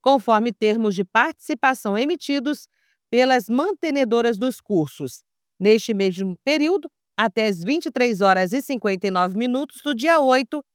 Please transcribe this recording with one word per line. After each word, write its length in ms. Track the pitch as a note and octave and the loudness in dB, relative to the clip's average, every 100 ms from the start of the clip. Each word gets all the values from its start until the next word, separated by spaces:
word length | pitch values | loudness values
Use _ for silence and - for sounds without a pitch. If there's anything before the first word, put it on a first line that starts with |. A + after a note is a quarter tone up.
conforme 500 | C4 C4+ A3 G#3+ A#3+ | 4 2 2 2 0
termos 420 | G3+ G#3+ A3 A3 | -2 0 0 -2
de 100 | F#3 | -2
participação 920 | F#3+ A3 C4+ - - D4+ C4+ C4 G#3+ G3+ | 0 2 0 -2 -8 0 0 0 -2 -2
emitidos 680 | C#4+ F4 - C#4+ B3+ D4+ - _ _ _ _ | -2 -4 -4 -4 -2 -6 -10 _ _ _ _
pelas 400 | A#3+ B3+ B3+ G#3 | 0 2 2 0
mantenedoras 880 | B3 F4+ F#4 E4 C#4+ B3 A#3 A#3 G#3 | -2 -2 -4 -4 -2 0 2 0 0
dos 240 | B3+ - | -4 -6
cursos. 640 | - F#3+ D3 - C3+ - _ _ _ _ | -2 -2 -2 -6 -12 -12 _ _ _ _
Neste 340 | G3 A3 - | 2 2 2
mesmo 420 | G3+ G3 F3+ G3 F3 | -2 -2 -2 -6 -6
período, 460 | - D4+ D4+ F#4 D4+ _ _ - | -2 0 2 0 -4 _ _ -4
até 300 | A3 A3 A3 | -2 0 -2
às 160 | F3+ | -2
vinte 240 | F3 D#4 E4 | -2 -4 -4
e 60 | |
três 280 | B3 B3 G3 | -2 0 2
horas 320 | G3 F#3 F#3 | 4 4 2
e 80 | B3+ | -2
cinquenta 460 | C#4 B3+ G#3 F#3+ G3+ | -4 -4 -2 -2 -2
e 40 | |
nove 280 | F#3 F3+ F#3+ | 0 0 0
minutos 420 | B3 B3 C4 - | -2 -2 -6 -8
do 140 | D4 | -6
dia 240 | A#3 D4+ E4 | -2 2 4
oito 440 | C4+ B3+ B3+ D4+ - | 4 2 0 -8 -10